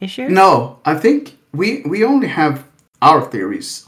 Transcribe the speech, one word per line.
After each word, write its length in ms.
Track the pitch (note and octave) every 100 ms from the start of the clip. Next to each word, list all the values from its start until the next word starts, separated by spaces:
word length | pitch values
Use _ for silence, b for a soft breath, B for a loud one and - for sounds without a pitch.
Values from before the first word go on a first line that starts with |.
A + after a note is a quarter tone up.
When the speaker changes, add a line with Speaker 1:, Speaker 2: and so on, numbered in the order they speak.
Speaker 1:
issues? 300 | F#3+ - B3+
Speaker 2:
No, 480 | F#3+ F#3+ C3+ A#2+ -
I 100 | -
think 420 | D#3 A3 C#4+ - _ _
we, 300 | C#3 G3+ C4+ D3
we 180 | F#3+
only 240 | A3+ C#4 F#3+
have 360 | C#3 D3+ C3+ - _ _ -
our 200 | D3 D3+ -
theories 520 | A2 F#2+ F#2 - -